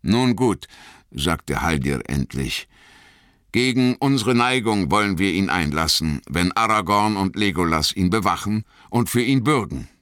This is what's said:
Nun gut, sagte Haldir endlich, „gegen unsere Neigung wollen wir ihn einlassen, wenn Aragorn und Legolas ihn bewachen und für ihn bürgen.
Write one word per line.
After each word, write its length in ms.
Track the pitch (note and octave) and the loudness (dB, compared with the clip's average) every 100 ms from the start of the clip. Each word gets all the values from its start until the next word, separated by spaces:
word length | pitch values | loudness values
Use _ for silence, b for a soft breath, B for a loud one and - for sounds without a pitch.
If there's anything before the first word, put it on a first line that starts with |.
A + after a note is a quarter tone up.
Nun 340 | - A2+ B2+ G#2+ | 2 2 2 2
gut, 320 | B2+ F2+ - B B B B | 0 0 -6 B B B B
sagte 520 | - C#2+ D#2+ - C#2 | -4 -2 -2 -2 -2
Haldir 400 | D#2 D#2+ C2 C2+ - | 0 0 -2 -4 -4
endlich, 580 | C#2 B1+ B1+ B1+ - - b b b b b b b b | -4 -4 -4 -6 -6 -12 b b b b b b b b
„gegen 420 | A2+ B2+ B2 B2+ B2 | 0 0 2 2 2
unsere 400 | C#3 C#3 A2+ A#2+ | 2 2 2 2
Neigung 560 | A#2+ B2+ A2+ G#2 E2 | 2 2 0 0 2
wollen 260 | G2 G#2 F2+ | 2 2 0
wir 140 | G2 | 0
ihn 180 | F2 F#2+ | 0 0
einlassen, 720 | F2 D#2 D2 E2 - D#2 C#2+ - | 0 -2 -2 0 -2 -2 -6 -6
wenn 220 | C#2+ F2+ | -2 -2
Aragorn 640 | G2 A2+ G#2+ F#2 G#2 G#2+ G#2 | 0 0 0 2 2 2 2
und 180 | F#2+ F#2 | -2 0
Legolas 600 | G#2 E2 F2 D#2+ D#2 - | -2 0 0 0 -2 0
ihn 140 | F#2 | 0
bewachen 560 | A2 G2 E2+ G2+ G#2+ - b b | 2 0 -2 -2 -4 -6 b b
und 200 | A#2 A#2+ | -2 0
für 140 | B2 | 0
ihn 200 | A#2+ C3+ | 2 2
bürgen. 440 | A#2 D3 G#2 C2+ A1+ _ | 2 0 0 -8 -12 _